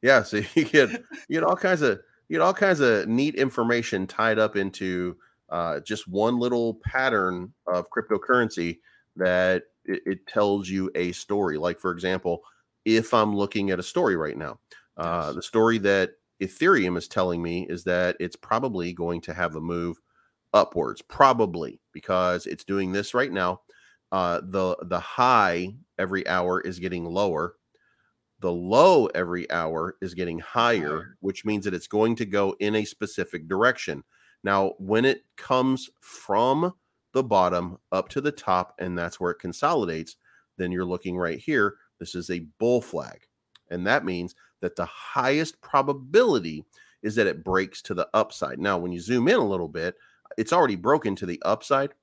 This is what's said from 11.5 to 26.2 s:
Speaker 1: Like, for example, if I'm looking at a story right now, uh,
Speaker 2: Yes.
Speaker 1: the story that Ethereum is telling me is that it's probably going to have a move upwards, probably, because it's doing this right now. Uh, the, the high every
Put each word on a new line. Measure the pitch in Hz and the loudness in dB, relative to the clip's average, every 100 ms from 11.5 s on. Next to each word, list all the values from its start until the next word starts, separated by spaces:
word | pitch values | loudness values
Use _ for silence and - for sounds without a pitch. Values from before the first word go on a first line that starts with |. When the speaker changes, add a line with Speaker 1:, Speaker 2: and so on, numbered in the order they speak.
| 76 | 0
Speaker 1:
Like, | 87 85 | -2 -2
for | 95 | -6
example, | 85 92 92 90 85 - _ _ _ | -4 -2 -2 -2 -4 -8 _ _ _
if | 110 113 110 | 2 2 4
I'm | 120 107 101 | 2 4 2
looking | 101 113 98 | 0 0 0
at | 90 | -2
a | |
story | 90 - 156 87 | -2 0 0 0
right | 78 71 | -2 -6
now, | 76 - _ - _ - | -10 -12 _ -20 _ -8
uh, | 85 87 76 | -4 -4 -4
Speaker 2:
Yes. | 71 | -6
Speaker 1:
the | |
story | - 113 113 113 | -2 2 4 4
that | 101 98 92 - _ _ | 2 2 2 -4 _ _
Ethereum | 95 - 165 175 90 85 | -8 0 4 4 2 -2
is | - | -4
telling | - 92 85 | -2 0 0
me | 85 87 90 | -2 -4 -6
is | 87 90 | -6 -2
that | 90 90 - | 0 0 -2
it's | 87 - | -8 -8
probably | - 113 131 95 87 | -2 -2 -2 -4 -6
going | 87 85 85 | -4 -4 -4
to | - | -8
have | 82 87 80 | -4 -4 -4
a | |
move | 82 85 85 85 _ _ _ _ _ | -6 -4 -4 -6 _ _ _ _ _
upwards, | 104 90 87 67 50 | 4 4 0 -4 -6
probably, | - - 139 120 104 85 73 - _ | -16 4 6 6 0 -2 -8 -10 _
because | 76 - 92 90 90 - | -18 -2 0 2 0 -4
it's | 90 | -12
doing | - 98 92 | -4 -2 0
this | 98 101 | -2 -2
right | 123 135 | -2 -2
now. | 95 90 92 _ _ _ _ _ | 0 -2 -4 _ _ _ _ _
Uh, | 95 90 87 | -2 0 -2
the, | 95 95 92 87 | -2 -2 0 -2
the | 87 87 | -4 -6
high | - - 123 123 98 85 92 117 _ - | -4 0 4 6 4 2 -4 -10 _ -6
every | 92 95 | -2 -2